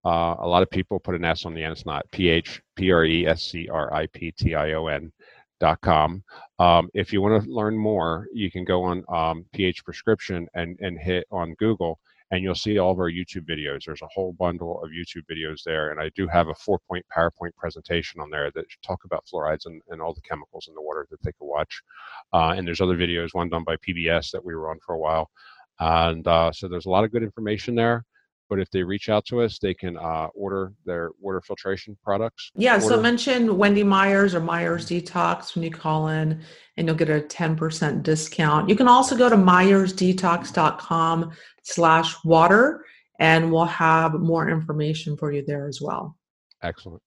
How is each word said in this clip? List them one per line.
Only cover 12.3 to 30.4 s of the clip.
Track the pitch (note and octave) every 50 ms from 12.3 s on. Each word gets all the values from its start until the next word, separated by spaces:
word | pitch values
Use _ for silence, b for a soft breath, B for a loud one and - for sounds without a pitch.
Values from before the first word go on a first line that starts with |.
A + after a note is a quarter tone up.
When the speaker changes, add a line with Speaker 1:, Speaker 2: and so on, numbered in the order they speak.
Speaker 1:
and | F#2+ F2+ F#2
you'll | F#2+ F2+
see | - - G#2+ G#2 G2+
all | F2+ F#2
of | F#2 F2+
our | F2+ E2+
YouTube | E2+ F2 F2+ - - F#2+ D#2+ D#2+
videos. | E2 D2+ D2+ C#2+ C#2 C2+ -
There's | E2+ D#2 D2
a | D#2+ - -
whole | G2 F#2+ F#2 F2
bundle | - F#2 F2 E2+ F2 E2+ E2+ E2+ - E2+
of | D#2
YouTube | D#2 E2+ F2 - - F2 D#2 -
videos | D#2+ D#2+ D#2+ D#2 D#2 D2+ -
there, | E2+ D#2+ D#2 D2+ D2+
and | D2+ D#2
I | D#2 D#2+ _
do | - G2 E2+
have | E2+ F2 E2+ D#2+
a | D2+
four-point | - - G#2 G2 F2+ _ _ F2+ F2+ - _
PowerPoint | - E2+ E2 E2+ - _ E2+ E2+ -
presentation | _ - E2+ - E2 - - F2 E2+ E2 - - E2
on | D2+ D2
there | D#2 D2+ D2 D2 _
that | D#2+ - _ - _ -
talk | - F2+ - _
about | F#2 F2+ - _
fluorides | - - E2+ D2 D2+ D#2 D#2 -
and, | F2 E2 D#2 _ _
and | E2+ D#2+
all | D#2+ E2+ D#2+
the | D#2
chemicals | - - E2 D2+ D2 _ _ D#2+ - -
in | D#2
the | D#2
water | D#2 D2+ D2+ D#2 C#2+ _
that | - -
they | - -
can | - _ D2 C#2+
watch. | C#2+ D2 D#2 _ - - _ B B B B B B B B _
Uh, | - E2+ D#2+ D#2+
and | F2 F#2 F2+
there's | F2 E2+ D#2
other | F#2+ F2+ F2+ E2+
videos, | F2 E2+ F2 E2+ E2+ E2 -
one | F2+ E2+ E2+
done | E2+ E2 E2
by | E2 E2 D#2+
P | - -
B | F2+ E2+ E2 E2
S | E2+ E2 D#2 -
that | - F#2+ F2+
we | F2+ E2
were | D#2+ D#2 D#2+
on | D#2+ D#2
for | _ - F2
a | D#2+
while. | D#2 D#2 D#2+ D#2+ D#2 _ b b b b b b b b _ _
And, | D#2+ D#2+ E2 E2 E2 E2 E2 E2 D#2+ F2
uh, | E2+ E2 E2 E2
so | D#2 - G2+ F2+
there's | F2+ F2 D#2+
a | G2
lot | F2+ G2 A2
of | G#2+
good | A2 A#2 A2+
information | G#2 - A#2 A2 G#2 G#2+ G#2 - - A#2+
there. | A#2 A#2 A#2 A#2 A#2 A#2 _ _ _ _ _ _ _ _ _
But | G#2 G2
if | F#2 _
they | - F#2+
reach | F2+ F2 G2 G2+ - -
out | G#2+ G#2+ -
to | - B2 A#2+
us, | A#2+ A2 - -
they | - F#2+ F2+
can, | - - F#2 E2+ E2
uh, | E2 E2 E2 D#2 D#2 D#2+ -
order | G2+